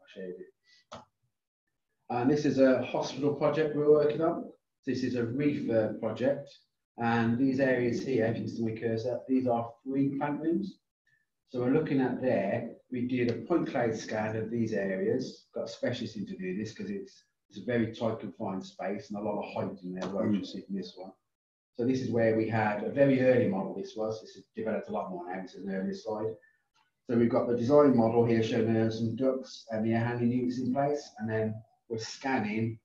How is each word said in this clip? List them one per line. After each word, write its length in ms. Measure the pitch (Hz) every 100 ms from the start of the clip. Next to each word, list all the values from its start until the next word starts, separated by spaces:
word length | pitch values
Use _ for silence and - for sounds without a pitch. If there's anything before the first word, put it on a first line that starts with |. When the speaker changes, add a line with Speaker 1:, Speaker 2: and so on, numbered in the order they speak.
Speaker 1:
I'll 80 | _
share 200 | 98 92
with 100 | 90
you. 60 | - _ _ _ _ - - _ _ _ _ _ _ _ _ _ _
And 200 | 120 131
this 140 | 151
is 140 | 147 127
a 240 | 135 127
hospital 520 | - - - 131 143
project 400 | - 147 151 151
we're 160 | 147 151
working 300 | 151 147 151
on. 300 | 165 - - - _ _ -
This 160 | 127
is 120 | 123
a 80 | 123
refurb 760 | 113 131 147 - 113 110 107 104
project. 500 | 113 107 131 143 - - _ _ _ -
And 400 | 117 117 113 117
these 220 | 135 131
areas 440 | 131 123 120 -
here, 220 | - 123 110
if 100 | 107
you 80 |
can 60 | 110
see 80 | -
my 140 | 113 107
cursor, 420 | 117 110 - - -
these 180 | 131 123
are 240 | 117 - -
three 340 | 131 139 139 139
plant 220 | 147 147
rooms. 360 | 160 175 196 - _ _ _ _ _ _ _
So 120 | 123
we're 100 | 123
looking 280 | 151 147 135
at 200 | 127 107
there, 500 | 127 120 - 117 117 - _
we 160 | 127 120
did 240 | 127 117
a 160 | 113 -
point 220 | 165 135
cloud 260 | 135 117
scan 420 | 107 - 110 107 110
of 140 | 110
these 220 | 117 110
areas. 720 | 104 98 95 101 123 - - _
Got 100 | -
a 40 | -
specialist 480 | - 127 120 107 107
in 100 | 95
to 100 | 90
do 200 | 92 92
this 180 | 110
'cause 160 | - 101
it's, 340 | 98 98 - _ _ _
it's 100 | 104
a 40 |
very 300 | 95 120 110
tight 260 | - 113 -
confined 440 | 101 - 104 92
space 460 | 92 - 92 104 -
and 80 | 104
a 40 |
lot 160 | 107 101
of 100 | -
height 280 | 113 95 -
in 100 | 90
there, 100 | 92
as 80 | 92
well, 120 | 98
Speaker 2:
Mm. 80 | 110
Speaker 1:
as 60 | 101
you 60 | 87 95
see 60 | -
from 100 | 98
this 180 | - -
one. 160 | - - _ _ _ _ _
So 120 | - 120
this 140 | 131
is 80 | 113
where 260 | 117 113 110
we 120 | 110
had 360 | 113 107 104
a 60 | 107
very 300 | 139 139 127
early 280 | 127 120 101
model, 260 | 95 95
this 220 | - - 110
was. 240 | 110 110
This 140 | -
has 100 | 95 -
developed 340 | 110 110 101 -
a 40 |
lot 180 | 98 95
more 160 | 90 87
now, 140 | 95
this 120 | 92
is 100 | 95
an 100 | 98
earlier 200 | 95 98
slide. 400 | 98 110 107 110 - _ _ _ _ _ _ -
So 120 | 117
we've 120 | 120
got 180 | 127 123
the 80 | 120
design 400 | 117 147 143 117
model 280 | 113 117
here 180 | 117 113
showing, 320 | 113 120 110 113
uh, 140 | 113
some 260 | 110 113 -
ducts 500 | 131 - - - -
and 140 | 110
the 80 | 113
air 100 | 113
handling 260 | 117 120 120
units 260 | 123 123 117
in 140 | 123
place, 340 | 135 143 147 - -
and 100 | 110
then 260 | 110 110 110 - _ _
we're 100 | 113
scanning 800 | - - 135 127 104 107 113 113